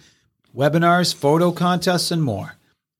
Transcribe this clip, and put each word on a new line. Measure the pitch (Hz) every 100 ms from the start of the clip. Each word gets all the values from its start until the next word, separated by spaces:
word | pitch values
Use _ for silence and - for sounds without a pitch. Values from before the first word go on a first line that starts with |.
| _ _ _ _ _
webinars, | 117 143 160 170 175 170
photo | - 143 160 175
contests, | 175 175 180 175 180 -
and | 170
more. | 143 98 - - _ _ _